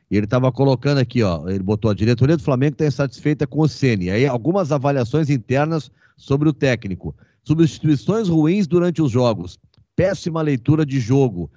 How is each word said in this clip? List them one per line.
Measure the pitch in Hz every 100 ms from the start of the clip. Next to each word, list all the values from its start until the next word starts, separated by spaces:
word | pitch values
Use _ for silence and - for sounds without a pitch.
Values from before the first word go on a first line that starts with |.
| -
e | 101
ele | 101
tava | 127 131
colocando | 127 139 123 143 139
aqui, | 123 120
ó, | 101 82 82
ele | 95
botou: | 95 104 113
"A | 95
diretoria | 110 120 131 165
do |
Flamengo | - 127 143 139
tá | 151
insatisfeita | 117 139 - 147 151 135
com | 135
o | 156
Ceni." | - 135 107 90
Aí | 104 139
algumas | 123 110 196 151
avaliações | 147 143 139 113 151 151
internas | 139 - 127 151 165 - _ _ _
sobre | - 139 151
o |
técnico. | 135 135 117 101 90 85 - _ _
"Substituições | - 156 160 - 151 143 - 214 202
ruins | 160 151 202 165
durante | 170 175 165
os | 151
jogos, | 120 123 107 87 - _ _ _ -
péssima | 180 190 175 160
leitura | 151 135 - 156 151
de | 135
jogo, | 110 139 131 87 78